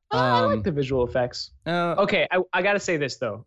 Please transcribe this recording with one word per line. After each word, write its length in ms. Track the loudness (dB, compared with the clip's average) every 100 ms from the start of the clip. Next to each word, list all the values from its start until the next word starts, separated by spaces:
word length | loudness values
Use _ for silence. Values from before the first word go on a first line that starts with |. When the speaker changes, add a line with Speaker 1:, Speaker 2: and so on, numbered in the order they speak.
| -4
Speaker 1:
Oh, 60 | 0
I 200 | 4 4
Speaker 2:
Um, 100 | 2
Speaker 1:
like 80 | 0
the 80 | 0
visual 320 | -2 0 0 0
effects. 440 | 0 -2 -6 -14 -12 -4
Speaker 2:
uh, 300 | -2 0 0
Speaker 1:
Okay, 280 | 2 2 2
I, 100 | 0 0
I 80 | 0
gotta 160 | 0 0
say 160 | 0 -2
this 200 | -2 -4
though, 260 | -6 -6